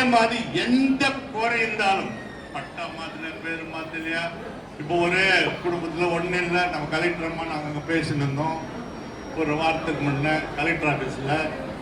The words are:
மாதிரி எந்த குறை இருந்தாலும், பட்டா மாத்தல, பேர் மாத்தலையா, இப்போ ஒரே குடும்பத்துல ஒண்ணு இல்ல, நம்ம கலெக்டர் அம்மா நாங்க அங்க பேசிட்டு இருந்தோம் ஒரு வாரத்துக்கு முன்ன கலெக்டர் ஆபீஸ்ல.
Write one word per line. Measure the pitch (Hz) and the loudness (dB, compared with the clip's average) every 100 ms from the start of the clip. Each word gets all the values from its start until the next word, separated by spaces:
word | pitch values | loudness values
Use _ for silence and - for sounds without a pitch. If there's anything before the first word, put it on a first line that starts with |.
| 247 | 8
மாதிரி | 233 226 240 226 - | 6 6 2 -2 0
எந்த | 233 254 269 269 269 269 - | 4 4 4 4 2 0 -4
குறை | 214 233 233 | -2 0 2
இருந்தாலும், | 214 214 196 190 - - - - - - | 0 2 2 2 0 -6 -10 -12 -10 -10
பட்டா | - - 170 156 | -10 -8 -10 -8
மாத்தல, | 156 151 160 160 | -10 -8 -10 -8
பேர் | 160 165 160 | -6 -6 -6
மாத்தலையா, | 160 160 160 160 165 170 - - - - - | -8 -8 -6 -4 -2 -4 -6 -10 -12 -12 -8
இப்போ | 147 175 175 | 0 2 4
ஒரே | 180 190 180 147 - | 6 6 6 4 0
குடும்பத்துல | 175 170 165 160 175 170 | 0 0 -2 0 2 2
ஒண்ணு | 175 180 170 | 0 0 2
இல்ல, | 175 175 | 2 2
நம்ம | 151 147 156 | 0 -2 0
கலெக்டர் | 175 170 160 | 0 0 -4
அம்மா | 160 160 | -4 -4
நாங்க | 151 151 | -4 -4
அங்க | 147 151 | -4 0
பேசிட்டு | 165 151 147 139 | 0 0 0 0
இருந்தோம் | 139 160 165 - - - - - - - 160 | 0 0 -2 -6 -8 -10 -10 -10 -10 -6 -2
ஒரு | 151 151 | 0 2
வாரத்துக்கு | 160 160 165 143 143 | 2 2 0 0 0
முன்ன | 139 151 156 - - | 2 2 2 0 -2
கலெக்டர் | 165 165 151 | 0 0 0
ஆபீஸ்ல. | 127 131 - 135 151 156 - - - | 0 -2 -4 0 0 0 -4 -8 -8